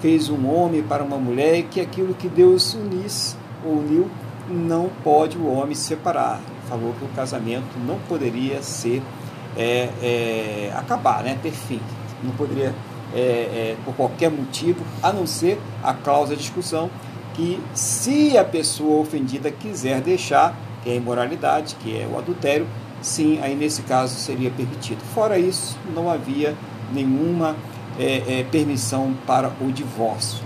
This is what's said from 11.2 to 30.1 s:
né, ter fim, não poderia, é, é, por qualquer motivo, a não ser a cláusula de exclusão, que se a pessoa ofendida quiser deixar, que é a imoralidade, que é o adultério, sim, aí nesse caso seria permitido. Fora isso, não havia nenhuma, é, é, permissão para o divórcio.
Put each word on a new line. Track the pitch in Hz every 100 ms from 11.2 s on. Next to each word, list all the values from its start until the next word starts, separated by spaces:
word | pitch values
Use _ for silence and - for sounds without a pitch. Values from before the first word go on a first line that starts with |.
né, | 123 135
ter | 160
fim, | - - 113 - - - -
não | 123
poderia, | 113 143 131 135 - - - - 117
é, |
é, | 127 120 117 117 110 110 -
por | 123
qualquer | 127 - 165
motivo, | 147 131 - 165 175 - -
a | 170
não | 196 165
ser | - 170 208 - -
a | -
cláusula | 131 143 143 139 147
de |
exclusão, | - 180 175 160 170 - - - -
que | - 170 185 -
se | - - - 240 294 302 247
a |
pessoa | 190 165 151 - 151 151
ofendida | 151 151 127 131 147
quiser | - 110 185 131 131
deixar, | 139 180 - 139 160 - - -
que | 120
é |
a | 123
imoralidade, | 120 120 123 165 143 151 151 -
que | 107 110
é | 110
o | 117
adultério, | - 175 143 151 165 - - -
sim, | - - 151 156
aí | 139 139
nesse | 151 151
caso | 120 131 127
seria | 120 - 127 127
permitido. | 123 120 - - - -
Fora | 233 220 190
isso, | 185 185 - - 190 160
não | 170
havia | 156 117 139 147 151 - - 107
nenhuma, | 135 135 135 165 175 160 156 - - - -
é, | 135 131 117 131
é, | 123
permissão | 156 147 131 107 135 135 127 -
para | 127 131 117
o | 131
divórcio. | 131 127 110 113